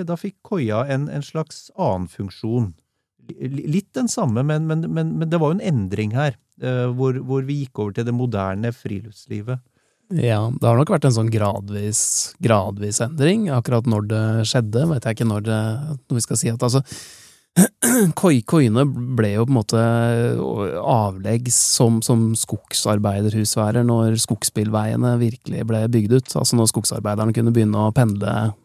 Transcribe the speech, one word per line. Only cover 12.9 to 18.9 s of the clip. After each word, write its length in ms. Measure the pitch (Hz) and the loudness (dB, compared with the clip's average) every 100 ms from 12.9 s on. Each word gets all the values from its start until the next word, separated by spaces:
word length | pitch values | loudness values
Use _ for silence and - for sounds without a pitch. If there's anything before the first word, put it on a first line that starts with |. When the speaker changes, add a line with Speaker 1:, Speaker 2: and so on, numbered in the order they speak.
| 101 | -2
Speaker 2:
endring. 460 | 120 156 147 214 202 | -4 2 2 2 0
Akkurat 380 | 127 113 120 117 | 0 2 0 2
når 220 | 107 104 | 0 0
det 140 | 110 110 113 107 | 0 0 0 0
skjedde, 300 | 131 110 113 165 | 0 0 0 0
vet 180 | 139 117 | 0 -2
jeg 80 | 107 | -2
ikke 120 | 113 | 0
når 160 | 104 107 | 0 -2
det, 120 | 110 110 113 151 139 - | -2 -2 -4 -6 -10 -4
når 60 | 123 | -4
vi 40 | - | -2
skal 140 | 113 | -2
si 100 | 117 | -2
at, 140 | 117 123 | -2 0
altså, 140 | 131 - - - - - _ _ - | 0 0 -8 -18 -20 -20 _ _ 4
<clears throat> 60 | 202 - 240 254 190 - | 4 4 2 4 2 2
koi-, 220 | 190 131 | 2 2
koiene 400 | - 165 123 110 143 | 2 2 4 4 2